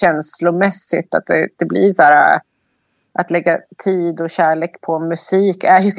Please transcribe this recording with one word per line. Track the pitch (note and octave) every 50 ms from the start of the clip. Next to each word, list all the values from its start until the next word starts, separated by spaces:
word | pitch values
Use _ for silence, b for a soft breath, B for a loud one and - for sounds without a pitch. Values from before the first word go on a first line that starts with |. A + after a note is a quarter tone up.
känslomässigt | G3+ F3 D#3 D3+ D3 - - - E3+ F3 E3+ F3+ G3 G3 F#3+ - - - F3 D#3+ F3+ - -
att | E3 -
det, | - E3+ D#3+ D#3+ - -
det | - -
blir | D#3+ - - F#3+ G3+ F3+
så | - D#3
här, | D3 D3 D3 C#3+ - - F3+ - _ _ _ _ _ _ _ _ _ _ _ _ _ - -
att | F3+ -
lägga | E3+ F3 E3 F3 E3 - - _ - - -
tid | G3 F#3 F3+ E3+ E3+ D#3+ E3
och | E3 E3
kärlek | - - E3+ D#3+ D#3+ D#3+ D#3+ F3 - _
på | - - E3 D#3
musik | E3 E3 E3+ E3 - - F#3+ F#3+ G3+ G3+ F3+ F#3 -
är | - F#3 F#3
ju | F#3+ G3+
<laughs> | G3